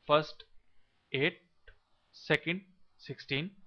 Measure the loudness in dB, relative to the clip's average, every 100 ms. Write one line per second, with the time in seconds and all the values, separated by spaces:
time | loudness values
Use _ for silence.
0 | 6 4 4 -10 -18 -20 _ -20 -20 _
1 | _ 0 0 -2 _ _ -20 -20 _ _
2 | _ -20 0 0 2 -4 -6 -20 -20 _
3 | -14 -12 -4 -2 -2 -10